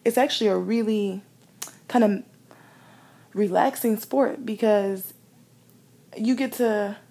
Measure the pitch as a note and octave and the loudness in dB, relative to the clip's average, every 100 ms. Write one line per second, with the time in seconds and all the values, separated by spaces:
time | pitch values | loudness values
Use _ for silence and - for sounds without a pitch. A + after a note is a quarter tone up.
0 | A#3 A#3+ C#4+ - G#3+ F#3 F#3 A#3 A3 G#3+ | 0 2 2 2 2 2 0 0 0 0
1 | G3+ F#3+ - _ _ - - - - - | -2 -4 -12 _ _ -18 -18 -18 -2 2
2 | G#3+ G3 - _ _ - - - - - | 4 2 -6 _ _ -20 -20 -20 -20 -20
3 | - - - G3 G3+ F#3 C4+ C4+ A#3 G#3+ | -20 -20 -10 -2 0 2 2 0 -2 -2
4 | - C4+ B3+ - A3+ G#3+ A3 G#3 G3 F#3+ | -2 0 0 -2 -8 -2 2 2 2 -4
5 | - - _ _ _ _ _ _ _ _ | -10 -18 _ _ _ _ _ _ _ _
6 | _ - A3 B3+ C4 - A#3 G#3 G3+ G#3 | _ -4 -2 0 -2 0 0 0 -2 -6
7 | - | -14